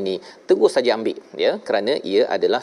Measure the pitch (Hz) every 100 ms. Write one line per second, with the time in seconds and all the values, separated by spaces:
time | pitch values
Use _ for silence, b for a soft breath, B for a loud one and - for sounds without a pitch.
0 | 98 87 B B - 196 214 - 120 110
1 | 113 - - - 92 196 - 107 104 147
2 | - 98 120 95 90 117